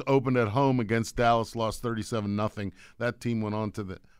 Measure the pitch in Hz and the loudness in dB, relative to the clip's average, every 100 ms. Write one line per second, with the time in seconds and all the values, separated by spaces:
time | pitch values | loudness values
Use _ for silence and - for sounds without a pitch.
0 | - 135 131 127 110 117 139 127 104 117 | 2 2 4 2 2 4 4 2 2 0
1 | 110 - 117 117 110 117 110 - 120 110 | 0 2 4 4 2 -2 -4 -2 -4 -4
2 | 101 113 101 101 107 - 98 - - - | -4 -2 -2 0 -2 -4 -8 -10 -16 -6
3 | 120 120 120 113 107 107 107 110 95 92 | -6 -4 -2 -2 -2 -2 -4 -4 -8 -10
4 | - | -14